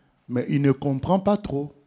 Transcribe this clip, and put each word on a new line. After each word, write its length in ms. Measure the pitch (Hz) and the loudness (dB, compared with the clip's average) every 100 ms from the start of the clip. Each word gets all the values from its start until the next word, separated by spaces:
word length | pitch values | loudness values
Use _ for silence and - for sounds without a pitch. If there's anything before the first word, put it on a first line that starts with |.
| _ _ - | _ _ -6
mais 180 | 123 - | -4 0
il 140 | 147 | 2
ne 80 | 139 | 2
comprend 480 | 135 147 135 160 190 | 2 0 -2 0 0
pas 180 | 196 202 | 2 0
trop. 380 | 208 139 147 - | -2 -6 -6 -12